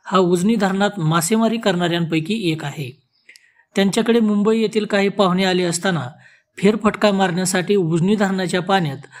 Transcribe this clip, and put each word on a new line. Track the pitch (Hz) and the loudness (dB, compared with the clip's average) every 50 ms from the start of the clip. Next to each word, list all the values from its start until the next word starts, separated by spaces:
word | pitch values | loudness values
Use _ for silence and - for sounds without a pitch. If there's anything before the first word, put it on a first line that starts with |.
| _ | _
हा | - 190 185 | -2 0 2
उजनी | 190 170 180 175 175 214 233 | 2 4 2 2 2 0 0
धरणात | 220 208 190 190 190 202 208 196 - | 2 0 0 0 0 -2 -2 -2 -2
मासेमारी | 160 156 160 175 - - 220 220 226 220 226 226 | -2 0 0 0 0 0 0 0 0 0 -2 0
करणाऱ्यांपैकी | 226 208 185 175 175 170 170 170 170 160 165 160 156 160 208 226 196 170 156 | 0 0 0 0 0 -2 0 -2 -2 -2 -2 -2 -2 -2 -4 -4 -2 -2 -4
एक | 151 147 | -4 -6
आहे. | 143 143 156 143 120 - _ _ _ _ _ _ - _ _ _ _ _ _ _ _ _ | -8 -10 -10 -12 -12 -14 _ _ _ _ _ _ -20 _ _ _ _ _ _ _ _ _
त्यांच्याकडे | - 196 196 - 233 226 233 233 233 | 0 0 2 0 0 0 2 2 2
मुंबई | 220 208 208 202 202 220 220 226 | 2 2 0 0 2 2 2 2
येथील | 220 208 220 220 214 | 0 0 -2 -2 -2
काही | - 214 202 196 202 | 0 0 0 0 0
पाहुणे | 196 - 202 180 180 185 196 | 0 2 2 2 2 2 0
आले | 185 185 185 180 | 0 0 0 0
असताना | 175 170 170 - 196 185 151 127 127 - - - - - _ _ _ _ - | -2 -2 -2 -2 -2 -2 -2 -4 -8 -12 -18 -20 -20 -20 _ _ _ _ 0
फेरफटका | 180 196 214 226 - - - - - 208 202 | 2 2 2 2 0 -2 0 2 2 2 2
मारण्यासाठी | 190 196 180 165 180 185 180 - 185 175 185 208 | 2 2 0 0 0 -2 0 0 -2 0 2 2
उजनी | 202 180 156 165 170 160 196 214 | 2 2 2 0 0 2 0 2
धरणाच्या | 196 208 190 190 190 185 175 - 185 175 | 2 0 0 0 -2 -2 -2 -2 -2 0
पाण्यात | 190 196 196 170 147 135 127 - - - - | 0 0 0 0 -2 -4 -8 -12 -18 -20 -20